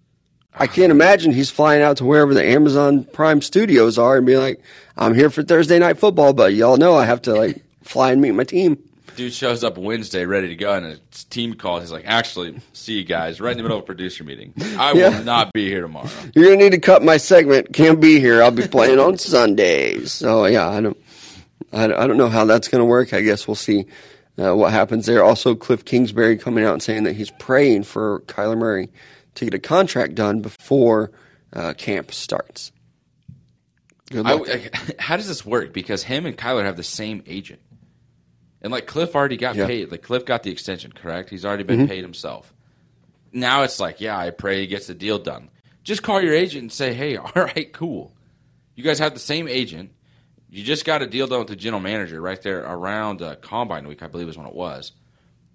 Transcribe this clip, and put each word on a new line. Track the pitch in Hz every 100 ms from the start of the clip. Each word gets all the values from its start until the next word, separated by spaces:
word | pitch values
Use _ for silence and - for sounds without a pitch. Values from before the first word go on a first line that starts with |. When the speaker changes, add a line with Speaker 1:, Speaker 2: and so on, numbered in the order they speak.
| _ _ _ _ _ -
Speaker 1:
I | 135
can't | 180 180
imagine | 147 175 202 160
he's | 127 135
flying | - 151 147
out | 147 139
to |
wherever | 127 151 143
the | 135
Amazon | 78 139 151 139 143 143
Prime | 127 - 156 147
studios | - 190 214 131 113 113
are | 120 135
and | 127
being | 131
like, | 135 - _ - _ -
"I'm | 113
here | 113 147
for | 156
Thursday | 151 170 156 175
Night | 175 165
Football, | 208 170 143
but | 120 98
y'all | 104 117 131
know | 175 156
I |
have | 117 120
to, | 123
like, | 107 107 - _
<laughs> | _
fly | - 131 131
and | 131
meet | 139
my | 101
team." | - 175 185 143 _ _ _ -
Speaker 2:
Dude | 123
shows | 120 127 117
up | 117 90
Wednesday | 98 113 101 92 90
ready | 98 90
to | 85
go, | 101
and | 98 82
a | 76 _ - -
team | 120 117
calls. | 110 95 87
He's | 85
like, | 80 90
"Actually, | 113 117 92 85 - -
see | - -
you | 107
guys | 87 85 82 85
right | 117
in | 117
the |
middle | 113 107
of |
a | -
producer | 90 92 -
meeting. | 76 60 - - 196 208
I | 139
will | 156
Speaker 1:
Yeah. | 185 107
Speaker 2:
not | 117 120 101
be | 110 98
here | 95
tomorrow." | 85 76 - - -
Speaker 1:
"You're | 156 180
gonna | 196
need | 202
to | 180
cut | 190 170
my | 160 156
segment. | - 180 143 135 -
Can't | - 160 160
be | 160 151
here. | 127 117
I'll | 120
be | 120 -
playing | 135 120 131
on | 156 185
Sundays." | - 139 113 101 90 76 60 50 64
So, | - 117 113 98
yeah, | 113 85
I | 104
don't, | 110 - _ - - - _ - -
I, | 107
I | 110 - 131
don't | 120
know | 120
how | 113 107
that's | 113 -
gonna | 123
work. | 120 123 123
I | 98
guess | 107 101 -
we'll |
see, | 107 - 101 95 - - _ _ -
uh, | 95
what | 98 95
happens | 107 101 113 107
there. | 117
Also, | 98 113 127
Cliff | 113 - 117 -
Kingsbury | 123 117 107 113 107
coming | 127 110
out | 107
and | 76
saying | - 110
that | 101 104
he's | 101 -
praying | - 131 143 104
for | 104 - 107 104 -
Kyler | - 104 113
Murray | 117 95 90 _ - _ _ -
to | 117
get |
a | 95
contract | - 180 190 127 76
done | 98 104 107
before, | 104 - - 135 120 107 107 _ _ _ _
uh, | - 85
camp | - - 98 -
starts. | - - - - - - _ _ _ _ _ _ - _ _ _ _ _ _ -
Good | 120 107
Speaker 2:
I |
Speaker 1:
luck. | 151 -
Speaker 2:
w-, | 123 113 -
<laughs> | - -
how | - 175
does | 202
this | 151 101
work? | 120 -
Because | - - 98
him | - 135 165
and | 90
Kyler | 117 123
have | 98 87
the |
same | 82 - 107 107 -
agent. | 92 - - _ _ _ _ _ _ _ _ _ _ 104
And, |
like, | 123 -
Cliff | 143 170
already | 156 139 123
got | 123
Speaker 1:
Yeah. | 104 98
Speaker 2:
paid. | 117 92
Like, | 85
Cliff | - 123
got | 123 120
the | 98
extension, | 90 - 90 57
correct? | - 85 85 92
He's | 95
already | 101 101
been | 92 117
Speaker 1:
Mm-hmm. | 139
Speaker 2:
paid | 95
himself. | 90 - 78 57 _ _ _ _ _ _ _ _ _
Now | 123 127 139
it's | 131 -
like, | 87 80
"Yeah, | 107 98
I | 87
pray | - 101 98
he | 95
gets | 101 95
the |
deal | 82 101 104
done." | - 60 64 _ _ _
Just | - 208
call | - 196
your | 175
agent | 156 180 147
and | 113
say, | - 131
"Hey, | 120 147 113
<laughs> |
all | - 180
right, | 165 - 151
cool. | - 165 117 - _ _ _ _ _ _
You | -
guys | 143 147
have | 151
the | 127
same | - 151 160
agent. | 127 107 82 95 _ _ _ _ _ _
You | 98
just | 110 151
got | 156 156
a | 120
deal | 120 135
done | 127
with | 101
the | 98
general | 110 104
manager | 92 107 87 80
right | 90 95
there | 98 92
around, | 62 87 95 107 107 95
uh, | 82 -
Combine | - 110 113 80 71
Week," | 73
I | 82
believe | 87 85
is | 80
when | 67
it |
was. | 69 87 67 - _ _ _ _ _ _